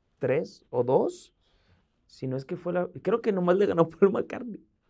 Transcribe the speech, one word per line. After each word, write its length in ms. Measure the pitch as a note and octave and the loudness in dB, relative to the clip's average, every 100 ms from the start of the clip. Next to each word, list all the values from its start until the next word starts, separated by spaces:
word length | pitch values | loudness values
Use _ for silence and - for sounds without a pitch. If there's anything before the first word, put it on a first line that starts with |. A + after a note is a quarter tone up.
| _ _ | _ _
tres 460 | C3 C#3 F#3+ - _ | -2 -2 -2 -12 _
o 140 | A#2+ A#2+ | -2 2
dos. 480 | D3 D4 - - _ _ _ _ _ _ _ _ | 2 2 -4 -18 _ _ _ _ _ _ _ _
Si 200 | - C3 | -12 -8
no 100 | C3 | -6
es 80 | C3+ | -8
que 100 | F3 | -8
fue 160 | F3 | -4
la, 160 | F3 F3 - | -4 -4 -4
creo 180 | - A3+ | -2 0
que 120 | A#3 | 0
nomás 240 | F#3+ F3 F#3 | 0 2 2
le 80 | G3 | 2
ganó 240 | F3 D#3+ | 2 0
Paul 240 | - G3 | 4 4
McCartney. 500 | - - - A#3+ - - _ | 4 -4 -8 -10 -14 -18 _